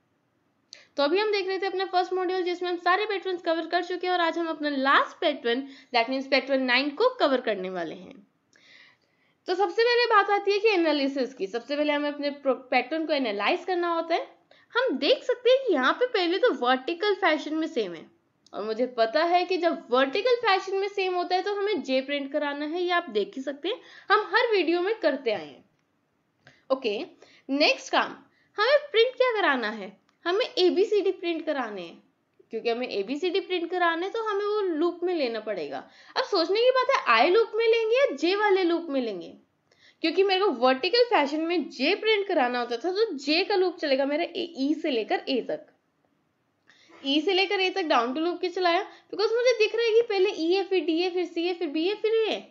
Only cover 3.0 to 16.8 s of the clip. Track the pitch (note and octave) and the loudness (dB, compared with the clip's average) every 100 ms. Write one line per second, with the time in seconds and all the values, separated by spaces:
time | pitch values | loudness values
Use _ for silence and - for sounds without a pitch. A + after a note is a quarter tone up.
3 | G#4+ G4 F#4 F4+ E4+ E4 E4 F4 F4 F4 | 0 -4 -4 -4 -2 -2 -2 -4 -2 -4
4 | F4+ F4+ E4 E4 E4 D#4 D4 C#4 C4+ E4 | -2 0 0 -2 -4 -4 -4 0 2 2
5 | C#5 - E4 - A#3 B3 C#4 - - A#3+ | 2 -2 -2 -2 -2 -2 -4 -16 -4 -2
6 | A#3 C4+ C4+ C4+ C4 C4+ B3+ B3 C#4+ C#4+ | 0 -2 0 0 2 0 2 2 0 2
7 | B4 B4 D#4 B3+ A3+ G3 F#3 F3+ D#3+ F#3 | 0 2 2 2 0 -4 -4 -6 -8 -10
8 | F#3 - _ _ _ _ _ - - _ | -18 -20 _ _ _ _ _ -20 -20 _
9 | _ _ _ _ - F4+ F#4+ A4 A#4+ A#4+ | _ _ _ _ -4 -2 0 2 2 4
10 | A#4 G#4 G4+ G4+ G4+ G4+ A4 F#4 D#4+ D4 | 4 4 4 0 2 2 2 2 2 2
11 | C4+ C#4 A#3+ - F#3+ A#3 A#3+ C#4+ D4 D4 | 0 -2 -4 -4 -8 -6 -6 -2 0 0
12 | D4 C#4+ C#4+ C#4+ C4+ A#3+ - B3+ B3+ D#4+ | -2 -4 -6 -2 -2 -2 0 -2 0 -4
13 | D#4+ D4+ A#3+ G3+ G#3+ F4+ - F4+ F4 E4 | 0 0 0 0 0 0 0 -2 0 -2
14 | E4 F4 - _ _ _ _ A#4 B4+ C4+ | 0 -2 -4 _ _ _ _ -2 0 0
15 | D4+ C#5+ - B4 A#4 C5 C5 C#4+ C4+ E4 | 2 2 0 0 4 4 4 2 2 2
16 | B4+ G4+ E4+ F#4+ A#4+ B3+ A#3+ C4 | 0 2 0 2 2 2 2 0